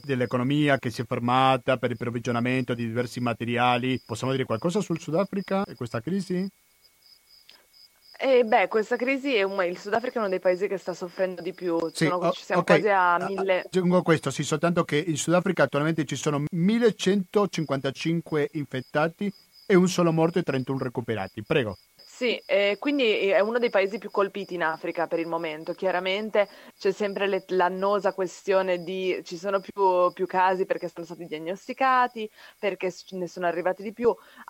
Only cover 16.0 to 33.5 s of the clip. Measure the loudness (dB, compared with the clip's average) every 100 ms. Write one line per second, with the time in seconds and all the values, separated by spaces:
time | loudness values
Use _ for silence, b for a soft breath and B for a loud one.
16 | -2 -2 -2 -2 -2 0 2 4 4 2
17 | 2 0 0 0 0 -2 -2 -2 -2 -2
18 | -2 -2 -2 -2 -2 -4 -6 -8 -4 0
19 | 0 -2 -6 -6 _ _ 4 6 6 4
20 | 2 4 4 2 0 -2 -2 -2 -2 -4
21 | -4 -4 -4 -10 0 0 0 -4 _ _
22 | -20 -6 -4 -4 0 2 2 0 -2 0
23 | 2 2 2 2 2 0 2 2 0 -2
24 | -4 -2 -2 -4 -8 -2 -2 -2 -6 -4
25 | -2 -2 -2 -4 -6 -6 -8 -4 -2 0
26 | -2 -2 0 0 0 B B -4 -2 -2
27 | -4 -2 -2 -2 -2 0 2 2 0 0
28 | 0 -2 -6 -6 0 2 2 -2 -4 -4
29 | -2 -4 -6 -8 -4 -4 -4 0 2 4
30 | 2 0 -2 0 2 2 -2 -4 -6 -10
31 | -12 -12 -10 -8 -8 -8 -10 -2 2 2
32 | 2 -2 -10 B B -4 -4 -2 -4 -6
33 | -12 -8 -8 -2 -2